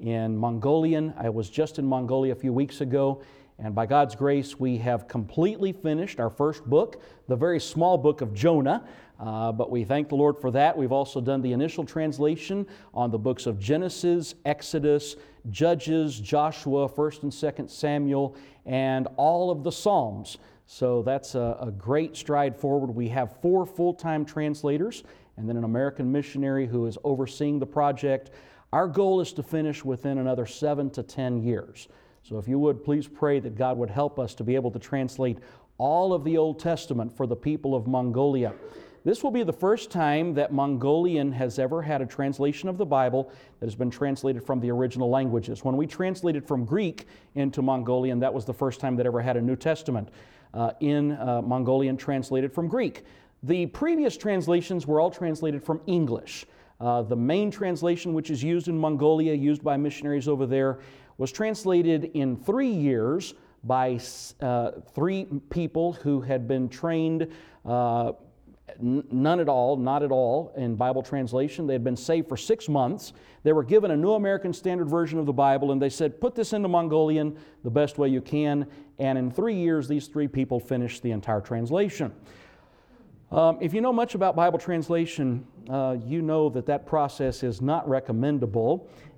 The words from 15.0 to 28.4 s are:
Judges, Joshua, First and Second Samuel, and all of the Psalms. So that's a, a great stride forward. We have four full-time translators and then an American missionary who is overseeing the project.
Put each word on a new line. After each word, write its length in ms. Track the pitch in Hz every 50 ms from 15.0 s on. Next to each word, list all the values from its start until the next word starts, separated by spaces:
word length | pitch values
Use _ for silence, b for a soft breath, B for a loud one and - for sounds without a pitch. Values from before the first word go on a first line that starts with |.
| 147 - - B B B B B B 113
Judges, 680 | 95 95 160 170 170 135 - 156 160 160 156 147 123 107
Joshua, 720 | 98 - 151 147 151 160 156 - - 139 135 143 139 127
First 340 | - 147 151 151 147 - 147
and 100 | 143 139
Second 360 | - 156 143 139 - - -
Samuel, 640 | - - 151 147 147 143 143 139 139 139 139 135 B B B B B B B
and 420 | 143 131 131 135 135 131 131 127 - -
all 340 | - 143 160 175 175 185 180
of 140 | 170 147 135
the 80 | 175
Psalms. 680 | - - - 208 202 165 123 107 101 101 101 - - B B B B B B
So 360 | _ - - 127 123 123 120 107
that's 320 | 127 135 135 - - -
a, 220 | 123 120 117 - -
a 100 | 127 113
great 460 | 101 98 90 117 143 156 165 160 -
stride 400 | - - 151 147 143 143 135 -
forward. 320 | - 151 139 139 143 135 123
We 180 | 110 120 120
have 320 | 113 127 135 120 - - -
four 260 | - 175 185 185 180
full-time 600 | 185 - - 175 175 175 - 165 165 156 151 147
translators 800 | - - 156 151 151 147 147 - 143 147 151 190 233 - - - B B B B B B
and 100 | 113 110
then 80 | 113 117
an 80 | 117 117
American 480 | 113 113 127 139 139 139 - 127 127
missionary 560 | 139 143 143 - - 139 139 139 135 135 131
who 200 | 117 120 120 117
is 100 | 113 101 - -
overseeing 540 | 143 135 131 131 - - - 147 147 147 139
the 60 | 131
project. 680 | 143 - 156 143 143 135 110 143 139 135 135 135 - B B